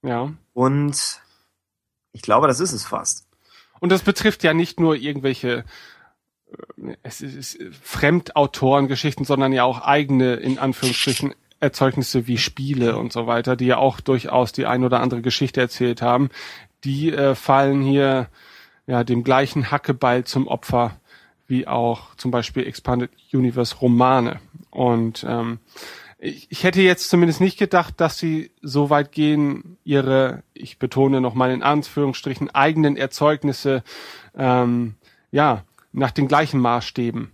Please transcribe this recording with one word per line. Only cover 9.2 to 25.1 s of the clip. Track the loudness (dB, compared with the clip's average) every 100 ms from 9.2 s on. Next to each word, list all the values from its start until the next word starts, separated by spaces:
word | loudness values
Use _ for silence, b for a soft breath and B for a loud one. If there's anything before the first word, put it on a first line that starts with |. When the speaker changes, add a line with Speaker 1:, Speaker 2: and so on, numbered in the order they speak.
| -2
Speaker 1:
sondern | 0 2
ja | 2 2
auch | 0
eigene, | 0 2 2 2 2 0
in | -2 -2
Anführungsstrichen, | -2 -2 -2 -2 -2 -2 -4 -8 _ _
Erzeugnisse | -4 0 0 0 -2 -2 -2
wie | -2
Spiele | -4 -6 -4 0 0 0
und | -4
so | -6 -2
weiter, | -2 0 0
die | 2
ja | 4
auch | 2 0
durchaus | -2 -2 2 0 0
die | -2 -2
ein | 0
oder | 2 2
andere | 0 -2
Geschichte | -2 -2 -2 0
erzählt | -2 0 -2 0
haben. | 0 2 0 B B B B _
Die, | -6 -2 0
äh, | 2 2 0
fallen | 4 4 4 2
hier, | 2 2 2 0 -2 b b b b b -4
ja, | -2
dem | 0 0
gleichen | 2 2 2 -2 -2
Hackebeil | -2 -2 0 2 0 0
zum | -2 -2
Opfer | -4 -2 0 0 -4 b b b b _
wie | -4 -2
auch | -2 -2 -4 -10 -10
zum | -4
Beispiel | -2 -4 -6 -6
Expanded | -8 -4 -4 -4 _ _
Universe | 0 0 0 -4 0
Romane. | 2 4 6 4 0 -6 -14 -20 -18
Und, | -2 0 2 -2